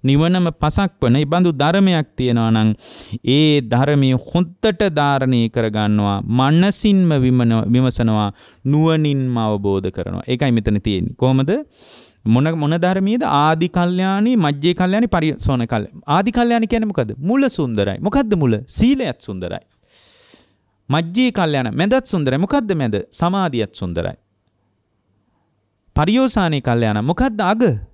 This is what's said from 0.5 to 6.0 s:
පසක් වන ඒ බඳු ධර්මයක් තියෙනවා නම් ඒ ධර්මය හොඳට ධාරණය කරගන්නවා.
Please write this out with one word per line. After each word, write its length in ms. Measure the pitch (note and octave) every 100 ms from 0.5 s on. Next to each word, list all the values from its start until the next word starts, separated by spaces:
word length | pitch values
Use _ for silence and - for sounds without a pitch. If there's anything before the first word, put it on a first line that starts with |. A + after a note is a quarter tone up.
පසක් 400 | - D3 - E3 _
වන 180 | B2+ B2+
ඒ 80 |
බඳු 260 | D3 F3 F3+
ධර්මයක් 560 | C#3+ C#3+ F#3 G3 E3+ D3
තියෙනවා 380 | - B2+ A#2+ A2+
නම් 200 | A2 A2 G#2 - - - A2
ඒ 360 | - C#3 D#3 D3
ධර්මය 480 | A#2 A#2+ C#3 D3 C3+ B2+
හොඳට 600 | - E3+ E3+ F3 A3 F3+ G3+
ධාරණය 520 | D3+ C#3+ C#3 C3 B2 A2+
කරගන්නවා. 720 | A#2+ A2+ G#2+ G#2 G#2